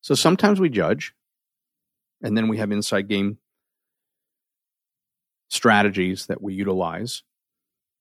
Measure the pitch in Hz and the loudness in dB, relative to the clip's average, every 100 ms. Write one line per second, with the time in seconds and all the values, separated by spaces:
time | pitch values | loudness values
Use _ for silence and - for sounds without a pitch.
0 | - 139 165 185 208 202 180 110 82 123 | 0 2 4 4 4 4 2 2 0 0
1 | - _ _ _ _ _ _ _ _ _ | -4 _ _ _ _ _ _ _ _ _
2 | _ _ 123 107 110 110 107 104 104 104 | _ _ -2 0 0 -2 -2 -2 0 -2
3 | 101 101 101 110 _ _ _ _ _ _ | 0 -2 -2 -4 _ _ _ _ _ _
4 | _ _ _ _ _ _ _ _ _ _ | _ _ _ _ _ _ _ _ _ _
5 | _ _ _ _ _ - 120 104 104 95 | _ _ _ _ _ -2 4 4 4 0
6 | 92 95 - - 101 95 98 92 85 82 | -2 -4 -6 -8 -8 -6 -2 -2 -2 -6
7 | 120 - _ _ _ _ _ _ _ _ | -10 -10 _ _ _ _ _ _ _ _